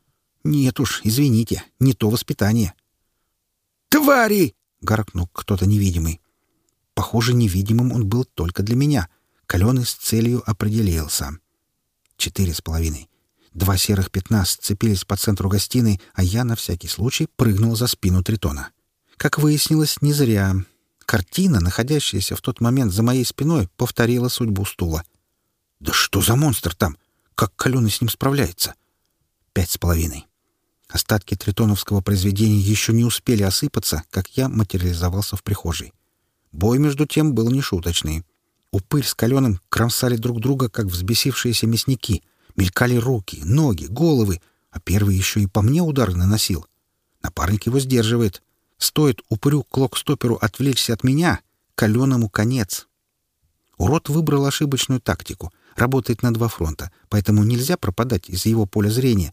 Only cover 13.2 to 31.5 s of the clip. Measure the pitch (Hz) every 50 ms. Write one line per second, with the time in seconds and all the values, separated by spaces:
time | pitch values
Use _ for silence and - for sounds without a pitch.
13.2 | _ _ _ _ _ _ - 82 92 95 98 92 - - 104 95 92 - - 95
14.2 | - - 113 104 92 - - - - - 104 - 117 110 101 92 - - 98 -
15.2 | - 113 101 - 95 95 101 98 - - - 127 117 107 98 95 - - - -
16.2 | 92 87 101 117 127 117 113 - - - 87 - - 85 - - 104 131 - -
17.2 | 156 - _ - 131 113 98 98 113 117 113 110 123 - - - - 92 90 92
18.2 | 90 - 110 107 - 76 73 69 - - _ _ _ _ _ _ _ _ _ -
19.2 | - 147 - 147 151 151 151 143 - - 156 156 151 143 - - 143 147 147 147
20.2 | 139 113 107 98 98 95 92 95 92 _ _ _ _ _ _ _ _ - - 104
21.2 | - _ - 175 190 190 139 90 85 92 - - 120 135 156 143 - - - 98
22.2 | - - - - - - - - 117 117 127 139 127 101 87 107 113 120 127 131
23.2 | 120 - - - 131 160 170 139 98 - _ - 123 - - - 117 117 123 120
24.2 | 123 123 - - 120 110 98 95 98 - - - 90 82 78 80 - _ _ _
25.2 | _ _ _ _ _ _ _ _ _ _ _ - - - - - - - - 98
26.2 | - - 120 139 156 147 - - - 82 - - - 80 73 _ _ _ _ _
27.2 | _ _ - - 117 - _ - - 135 127 131 113 107 - - 123 113 - -
28.2 | 131 135 139 139 113 85 - - - - - _ _ _ _ _ _ _ _ _
29.2 | _ _ _ _ _ _ - 92 90 - - - 90 85 85 82 80 78 - -
30.2 | - _ _ _ _ _ _ _ _ _ _ _ _ - - - - - 113 101
31.2 | - - 104 - - 104